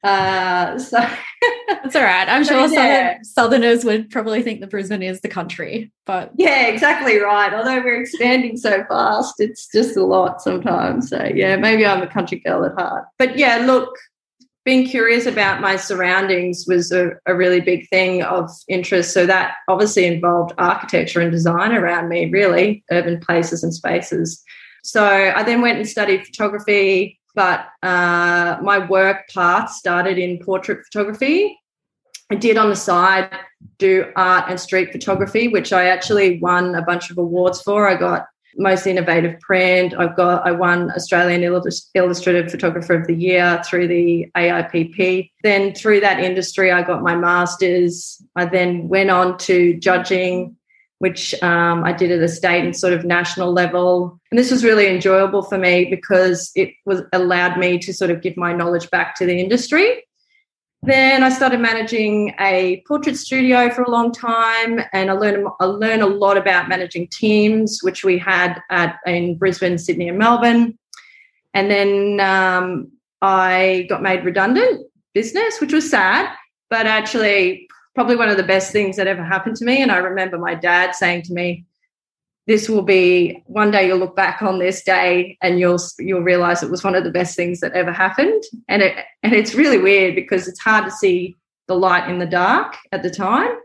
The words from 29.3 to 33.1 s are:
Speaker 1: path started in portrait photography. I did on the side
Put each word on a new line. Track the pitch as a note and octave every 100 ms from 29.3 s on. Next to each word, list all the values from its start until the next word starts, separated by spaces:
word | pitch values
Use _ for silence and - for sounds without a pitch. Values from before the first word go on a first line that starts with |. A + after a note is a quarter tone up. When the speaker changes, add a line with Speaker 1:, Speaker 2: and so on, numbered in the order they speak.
Speaker 1:
path | F#3+ F3 F#3+ G#3+
started | - F#3 F3 F#3 F#3
in | F3+ F3
portrait | F#3+ F#3 - G3+ -
photography. | G#3+ G3+ G#3+ C4+ E4+ G4+ - _ _ _ _ _ - _
I | G3+
did | A3+ A3
on | G#3+
the | G3+
side | - F3 F#3